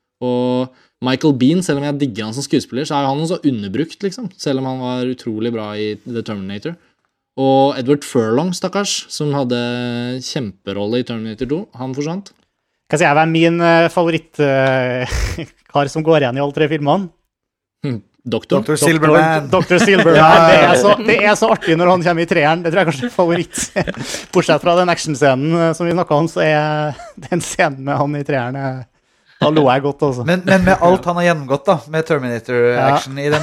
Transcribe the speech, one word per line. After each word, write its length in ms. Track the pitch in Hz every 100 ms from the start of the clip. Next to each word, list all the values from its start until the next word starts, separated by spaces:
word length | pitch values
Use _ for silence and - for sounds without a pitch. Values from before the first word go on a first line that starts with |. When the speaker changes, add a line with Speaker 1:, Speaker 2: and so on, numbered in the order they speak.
| _ -
Speaker 1:
Og 480 | 123 123 127 127 127 _ _ -
Michael 320 | 123 123 160
Biehn, 280 | 131 123 180
selv 160 | 180 143
om 80 | 143
jeg 120 | 143
digger 260 | 143 101 107
han 80 |
som 80 | 120
skuespiller, 420 | 139 147 - 117 147
så 120 | 147
er 80 | 139
jo 60 |
han 80 | 139
også 180 | 165 180 147
underbrukt, 560 | 120 104 185 156 -
liksom, 280 | 196 185 214 -
selv 220 | 151 135
om 80 | 131
han 140 | 131
var 240 | 127 127 127
utrolig 460 | 127 - 107 117
bra 180 | 117 107 104
i 140 | 107 104 -
The 160 | 117
Terminator. 520 | 110 104 95 101 151 175 _ _ _ _ _ -
Og 400 | 135 135 139 135
Edward 240 | 123 143
Furlong, 480 | - 131 110 120 175
stakkars, 520 | 175 185 196 196 - -
som 220 | - 151
hadde 260 | 139 127 123 120 123 123 120 123 127 127
kjemperolle 720 | 151 113 - - 98 104 120
i 80 | 120
Terminator 400 | 117 110 107 123
to, 140 | 156 214 -
han 160 | 131
forsvant. 380 | 131 147 180 196 _ _ _ _ _ -
Speaker 2:
Kan 80 | 151
jeg 40 |
si, 40 | 165
jeg 100 | 143
er 140 | 160
min, 300 | 160 165 170
eh, 280 | 170 165 165
favoritt, 520 | - 170 165 - -
eh, 640 | 143 135 135 131 127 127 127 - 104 92
<laughs> 340 | 147 _ _
kar 140 | 143 139
som 140 | 160
går 200 | 160 156
igjen 140 | 131 127
i 40 |
alle 140 | 143 143
tre 100 | 151
filmene? 420 | 156 147 180 185 _ _ _ _ _ _ _
Speaker 1:
Hm, 160 | 147 113 - _ -
Doktor? 300 | 113 - 139
Speaker 3:
Doktor 180 | - 151
Silverman. 680 | 147 160 156 160 160 160 139
Speaker 2:
Doktor 300 | 185 170 180
Silverman. 380 | 208 190 165 156
Speaker 3:
<laughs> 20 |
Ja, 80 | 160
ja, 220 | 165 165
ja. 0 |
Speaker 2:
Det 160 | 151 151
er 160 | 175
så, 120 | - - 220
det 100 | 226
er 120 | 208 208
så 100 | 226
artig 220 | 208 - 160
når 140 | 175
han 100 | 185
kommer 220 | 170 170
i 40 | 170
treeren. 340 | 175 147 170
Det 80 | 170
tror 100 | 175
jeg 60 | 165
kanskje 160 | 139 240
er 80 |
favoritt. 460 | - 175 175 165 - - 208 - -
<laughs> 360 | - - -
Bortsett 300 | 185 170 151
fra 100 | 175 170
den 140 | 180
actionscenen, 640 | 170 160 139 147 131 147
eh, 180 | 170 165
som 140 | 160 170
vi 80 |
snakket 220 | 170 170 147
om, 80 | 160
så 140 | 180
er 560 | 160 151 151 151 151 135
<laughs> 240 | 679 - -
den 160 | 175
scenen 400 | - - 170 135 135
med 100 | 143
han 200 | 143 147
i 60 | 139
treeren, 320 | 139 120 139
eh, 280 | 135 131 120 _ _ _ _ -
da 120 | 151
lo 140 | 156 135
jeg 160 | 131
godt, 160 | 143 143
altså. 220 | 151 123 123
Speaker 3:
Men, 140 | 185
men 220 | 185 190 180
med 140 | 190
alt 220 | 170 185 175
han 80 |
har 140 | 175 175
gjennomgått 400 | 165 135 139 -
da, 80 | 170 127
med 80 | 160 160
Terminator-action 1120 | 151 127 117 113 123 120 123 135 143 - 139
Speaker 2:
Ja. 80 | 143
Speaker 3:
i 20 |
de 80 | 151